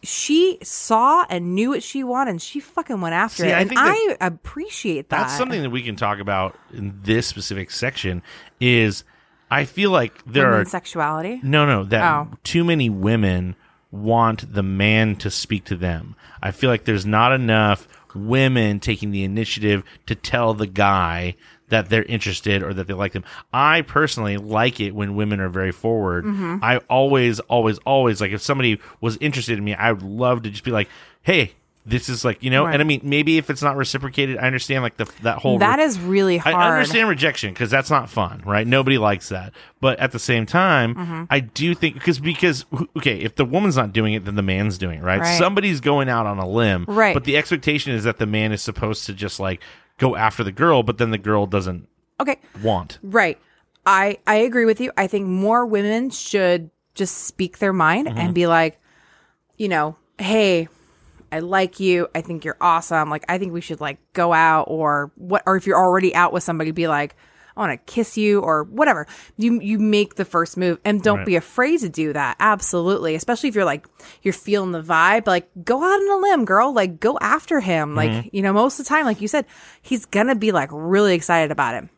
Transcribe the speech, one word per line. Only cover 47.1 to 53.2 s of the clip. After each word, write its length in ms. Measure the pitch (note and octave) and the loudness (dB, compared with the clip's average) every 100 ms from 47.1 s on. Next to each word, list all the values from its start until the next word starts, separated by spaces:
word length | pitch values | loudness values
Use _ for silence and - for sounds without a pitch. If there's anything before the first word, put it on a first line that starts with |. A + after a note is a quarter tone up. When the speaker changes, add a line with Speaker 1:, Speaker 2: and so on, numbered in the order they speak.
Speaker 2:
but 120 | D3+ C3+ | 2 0
the 100 | C#3 | 0
expectation 560 | D3+ E3 D3+ D3+ C#3 | 0 -2 0 -2 -2
is 120 | A#2+ A2 | -2 -2
that 140 | A2 | -2
the 60 | A2 | -2
man 280 | G#2+ G#2+ | 0 -2
is 80 | G#2+ | -2
supposed 440 | - G#2+ G#2+ G#2+ - | -6 -6 -6 -6 -10
to 60 | |
just, 240 | G2 G2+ - | -8 -8 -6
like, 220 | G2 F#2 - - _ _ | -6 -6 -10 -20 _ _
go 160 | C3 F2+ | -2 2
after 280 | A2 - | 0 2
the 80 | G#2 | -6
girl, 320 | F#2+ E3 C#3+ | 0 4 4
but 160 | A2+ A#2 | 2 0
then 100 | A#2 | 0
the 80 | A2 | 0
girl 300 | G2 G#2+ G2+ | 0 0 2
doesn't 400 | G2+ F#2 F2 - _ _ _ | -2 -2 -8 -12 _ _ _
Speaker 1:
Okay. 160 | C4+ C4+ _ G2 | -4 -4 _ -4
Speaker 2:
want. 380 | G#2+ G2 E2 - | -2 -2 -4 -14
Speaker 1:
Right. 380 | G3 G#3+ | -2 0